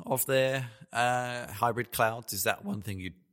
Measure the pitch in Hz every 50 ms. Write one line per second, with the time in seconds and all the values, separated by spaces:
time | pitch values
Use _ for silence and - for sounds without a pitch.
0 | - - 131 127 - - 135 131 131 131 135 135 123 117 113 - - - - 117
1 | 120 123 123 123 123 123 123 120 120 - 104 101 120 120 107 120 117 - - -
2 | 113 110 113 120 113 - 107 95 95 113 - - - 202 202 107 - 107 98 92
3 | 92 92 - - _ _